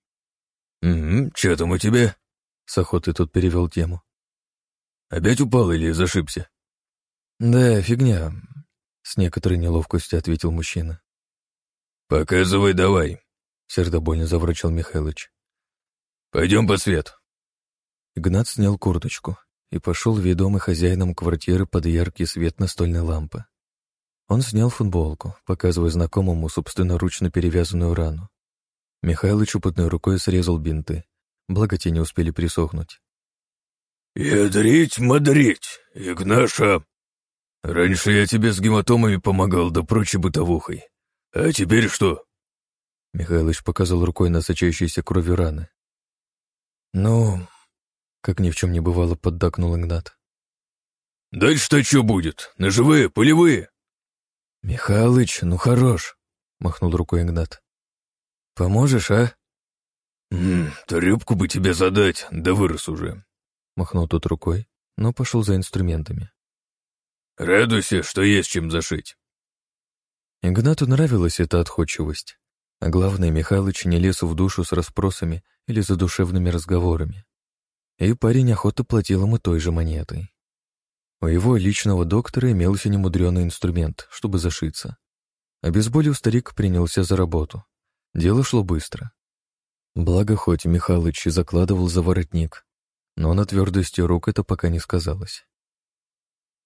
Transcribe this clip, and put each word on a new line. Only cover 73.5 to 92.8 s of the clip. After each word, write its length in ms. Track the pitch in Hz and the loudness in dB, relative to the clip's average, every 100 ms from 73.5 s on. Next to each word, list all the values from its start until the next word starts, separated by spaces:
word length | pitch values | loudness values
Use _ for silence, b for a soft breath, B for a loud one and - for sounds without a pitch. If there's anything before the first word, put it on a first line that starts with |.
| 98 98 92 90 | 0 -2 -4 0
не 120 | 85 | 2
лез 240 | 92 92 | 2 0
в 120 | 85 | -2
душу 280 | 82 95 - | 0 0 0
с 80 | 87 | -2
расспросами 720 | 87 82 - 95 - 85 82 - _ - | -2 -2 -2 -4 -2 -6 -6 -10 _ -6
или 140 | 110 | -4
задушевными 680 | 98 92 90 - 90 90 90 | 0 0 0 0 0 0 0
разговорами. 760 | 85 82 87 87 82 78 - - _ _ _ _ _ _ _ | -2 -2 0 0 0 -4 -8 -18 _ _ _ _ _ _ _
И 140 | 92 | -2
парень 380 | 120 113 127 127 | 2 2 4 2
охотно 320 | 107 101 - | 2 0 -2
платил 380 | 120 113 98 95 | -2 -2 0 0
ему 160 | 98 113 | 0 0
той 200 | - 85 | 0 0
же 140 | 82 | 0
монетой. 600 | 82 82 78 78 78 95 _ _ _ _ _ _ _ _ _ | -2 -2 -4 -8 -10 -12 _ _ _ _ _ _ _ _ _
У 60 | 82 | 0
его 300 | 85 110 120 | 2 4 2
личного 480 | 92 104 107 92 | 2 0 0 0
доктора 480 | 82 104 - - 123 | 2 0 0 -2 0
имелся 360 | 101 87 98 107 | 2 2 0 0
немудреный 540 | 101 95 87 87 90 | 0 0 2 2 2
инструмент, 640 | 87 - 90 85 80 - - | -2 -2 -2 -2 -2 -4 -14
чтобы 280 | - 107 95 | -10 -4 -2
зашиться. 600 | 85 - 80 - - - _ _ _ _ _ _ | -2 -4 -6 -8 -14 -16 _ _ _ _ _ _
Обезболив, 540 | 85 87 110 139 151 139 | -2 0 2 2 2 0
старик 380 | 113 117 - | 0 0 -2
принялся 480 | - 101 87 87 - | -2 0 2 0 0
за 140 | 87 95 | 0 2
работу. 480 | 87 82 76 - - _ _ _ _ | 0 0 -4 -8 -18 _ _ _ _
Дело 300 | - 85 117 | 0 2 2
шло 180 | 139 120 | 2 0
быстро. 500 | 92 82 - - 117 - _ _ _ _ _ _ _ - | 0 -2 -4 -12 -14 -18 _ _ _ _ _ _ _ -2
Благо, 400 | 85 90 104 107 | 2 2 2 0
хоть 280 | - 85 | 2 0
Михалыч 640 | 85 85 - 87 82 78 85 | 2 0 2 0 0 -2 -2
и 40 | |
закладывал 580 | 82 85 85 90 95 90 | -2 0 0 0 0 0
за 140 | 87 | 0
воротник, 640 | 85 92 82 85 80 - _ _ | 0 0 0 -2 -4 -6 _ _